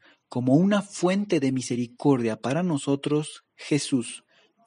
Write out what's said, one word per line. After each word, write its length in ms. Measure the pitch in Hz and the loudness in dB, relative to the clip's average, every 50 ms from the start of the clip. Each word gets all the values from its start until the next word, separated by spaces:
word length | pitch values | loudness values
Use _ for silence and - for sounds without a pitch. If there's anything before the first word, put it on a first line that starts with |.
| _ - _ _ _ - | _ -20 _ _ _ -8
como 240 | - 123 123 127 135 | -6 -2 2 4 6
una 280 | 160 185 202 208 196 | 6 6 4 2 2
fuente 580 | 196 - - - 175 180 190 202 208 202 175 156 | 0 -4 -6 -2 0 0 2 0 0 0 0 0
de 120 | 135 131 | 0 0
misericordia 880 | 131 127 120 - 123 120 120 117 - - - 147 135 120 117 113 107 - | -2 -2 -4 -4 -4 -4 -4 -6 -6 -2 2 2 2 2 2 -2 -2 -2
para 220 | - 117 139 165 | -2 -2 -2 0
nosotros, 840 | 185 180 156 139 - 143 139 139 - 143 147 151 151 - - - _ _ _ | 0 0 -2 -2 -2 -2 -2 -2 -2 -2 -2 -2 -4 -4 -12 -20 _ _ _
Jesús, 680 | - - - 156 139 - - 143 123 113 - - - _ _ _ _ _ _ _ _ _ | -12 -4 -2 -2 -2 0 0 -2 -2 -2 -4 -10 -18 _ _ _ _ _ _ _ _ _